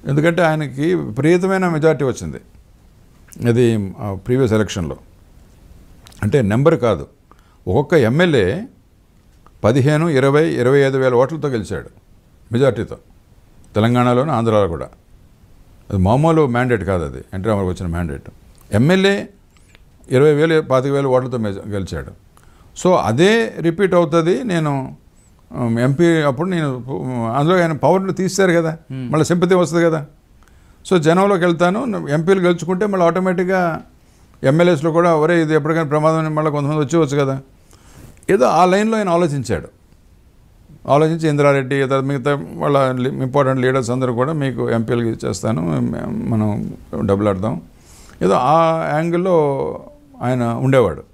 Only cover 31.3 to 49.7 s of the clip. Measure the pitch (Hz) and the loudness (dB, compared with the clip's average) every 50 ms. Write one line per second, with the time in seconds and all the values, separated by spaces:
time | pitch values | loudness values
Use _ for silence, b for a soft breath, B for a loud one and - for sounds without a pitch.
31.3 | 202 175 170 180 170 151 175 175 185 226 277 247 202 175 160 143 143 156 160 180 | 2 2 2 0 0 2 0 0 0 -2 -4 -6 -6 -6 -4 -4 -4 -2 2 0
32.3 | 196 190 175 180 180 170 165 165 185 180 214 208 196 190 170 170 165 185 185 185 | 0 2 2 0 0 0 -2 -6 -4 -2 -2 -2 0 2 0 0 0 0 -2 -2
33.3 | 180 175 185 180 190 185 180 170 156 151 - - _ b b b b b b b | -2 -2 -2 -2 0 0 0 -2 -4 -6 -12 -18 _ b b b b b b b
34.3 | b - - 135 143 160 175 180 175 143 143 170 151 170 175 175 165 151 151 156 | b -2 0 2 4 4 4 4 2 2 0 0 2 2 2 4 2 2 2 2
35.3 | 175 170 165 151 156 151 143 151 160 165 160 139 147 151 151 160 160 160 160 156 | 2 2 2 2 0 0 0 0 -2 -2 -2 0 0 2 2 2 2 2 -2 -2
36.3 | 156 151 156 156 143 147 143 139 151 156 151 123 165 170 160 135 139 147 143 135 | -2 -2 -2 -2 -2 -2 -2 -2 0 -2 -2 0 2 0 2 2 0 -2 0 -2
37.3 | 135 135 135 - _ b b b b b b b b b b b b b b - | -2 -6 -8 -16 _ b b b b b b b b b b b b b b 0
38.3 | 175 214 254 226 175 156 180 185 180 202 214 220 226 220 208 185 170 170 180 160 | 2 4 4 4 4 4 4 4 4 2 2 0 0 -2 0 0 0 0 0 0
39.3 | 143 139 120 110 104 76 - - _ _ _ _ _ _ _ _ - _ _ _ | -2 -4 -4 -4 -4 -6 -6 -12 _ _ _ _ _ _ _ _ -20 _ _ _
40.3 | _ _ _ _ _ _ - _ - - - - 131 147 160 160 165 165 160 156 | _ _ _ _ _ _ -20 _ -20 -16 -2 0 2 2 4 2 0 0 0 0
41.3 | 147 143 143 143 139 139 135 127 139 139 139 131 135 135 131 135 143 135 117 147 | 2 4 4 4 4 2 0 -2 -2 -2 0 0 0 0 0 -2 -4 -2 -2 -2
42.3 | 143 139 165 - - - 147 147 143 139 135 127 127 127 123 131 143 135 135 127 | -2 -2 -4 -12 -8 -4 -2 0 2 2 2 0 0 -2 -4 -4 -4 -4 -6 -2
43.3 | 127 143 139 131 131 131 127 131 131 135 123 107 123 131 131 123 120 113 127 143 | 0 0 2 2 0 0 0 0 0 0 -2 -2 -2 -2 -2 -2 0 -2 -2 -2
44.3 | 165 151 139 135 123 123 123 120 117 113 113 123 127 120 117 113 - - - 127 | -2 -4 -4 -4 -4 -4 -4 -2 -2 -2 -2 -2 -2 -2 -2 -4 -4 -4 -6 -6
45.3 | 113 - - 110 117 151 165 170 156 131 120 - - - - - - 214 - 131 | -6 -4 -4 -4 -4 -2 -2 -2 -2 -2 -2 -4 -4 -6 -8 -8 -8 -6 -4 -4
46.3 | 117 107 107 107 104 113 107 - - - - - - - - 101 98 98 104 104 | -2 0 0 -2 -2 -4 -8 -10 -12 -14 -16 -12 -8 -6 -2 -2 0 0 0 -2
47.3 | 98 92 98 113 127 - - - - B B B B B B B B B - 180 | -2 -2 -4 -6 -6 -8 -12 -16 -20 B B B B B B B B B 0 0
48.3 | 196 160 123 135 156 165 165 165 160 165 160 156 143 151 165 170 170 175 180 190 | 2 2 2 2 2 2 2 2 0 -2 -2 -2 -2 -2 -2 -2 -2 -2 0 2
49.3 | 180 160 151 143 139 139 143 151 | 2 2 2 0 -2 -4 -4 -6